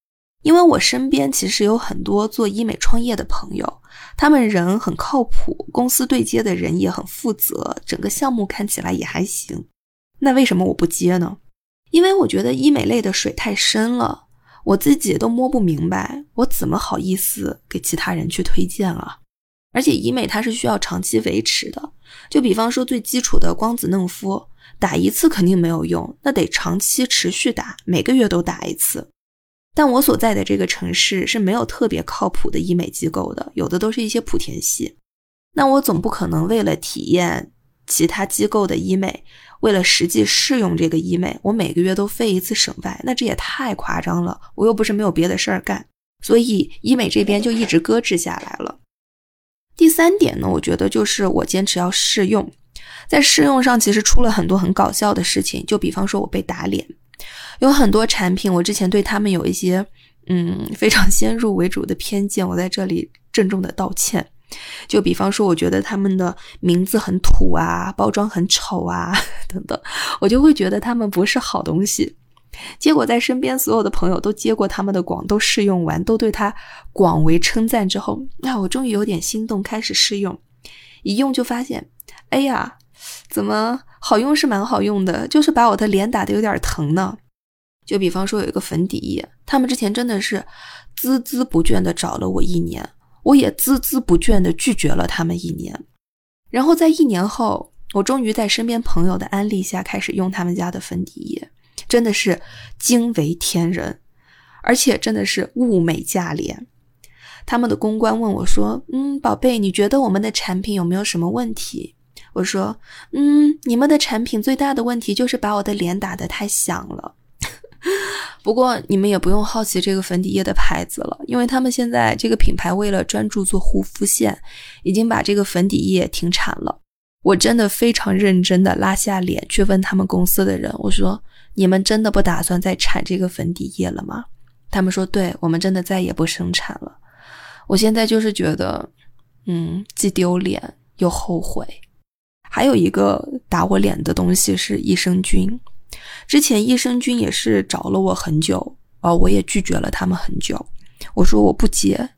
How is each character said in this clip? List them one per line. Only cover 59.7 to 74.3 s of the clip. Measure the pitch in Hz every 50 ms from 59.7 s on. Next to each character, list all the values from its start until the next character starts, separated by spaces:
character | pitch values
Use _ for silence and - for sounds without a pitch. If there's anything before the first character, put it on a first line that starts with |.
| 180 185 202 - - - _ _ _ _ _ -
嗯， | 180 175 170 170 185 196 214 - -
非 | - - 214
常 | - - - -
先 | - - - 220 226
入 | 226 240 220 196
为 | 185 170 185
主 | 190 190 -
的 | - -
偏 | - - - 208 202 202 202
见， | - 202 185
我 | 180 180
在 | 175 180 185
这 | 175 - 190
里 | 185 170 165 - - _ _ _ _ -
郑 | - 208 185
重 | 202 190
的 | 190 - -
道 | - 190 - 185
歉。 | - - - - 170 - - _ - _ _ - - - - - - -
就 | - - 208 190
比 | 180 175
方 | - 190 196
说 | 202 - 214
我 | 196 170
觉 | 160 170 175
得 | 180 190 196
他 | - 208
们 | 196 196 196 190
的 | 190 185 175 185 - - - - -
名 | - 180 170 175 185
字 | 190 -
很 | 214 - - 185 185
土 | - - - - - 190 -
啊， | 165 165 170 170 87 - 190 196
包 | - 202 214
装 | 202 208 202 208
很 | - 175 175 196
丑 | - - - - 196 175 170
啊， | 175 175 175 170 170 196 - - -
<laughs> | - - - -
等 | - 185 -
等， | - - - - - - - - - - -
我 | - 196
就 | 233 254
会 | 285 311 294
觉 | - 196 185
得 | 202 208
他 | - 233 240
们 | 240 226 202
不 | 196 175 190
是 | 208 - 254
好 | - - - - -
东 | 156 160 165 196
西。 | 208 - - - - - - _ _ _ _ _ _ - - - - - -
结 | - 311 311
果 | 294 233
在 | - 233 240
身 | 240 - 254 254
边 | 277 254 254 262
所 | - - 214
有 | 226 208
的 | 202
朋 | - - - 180
友 | 185 175
都 | - 208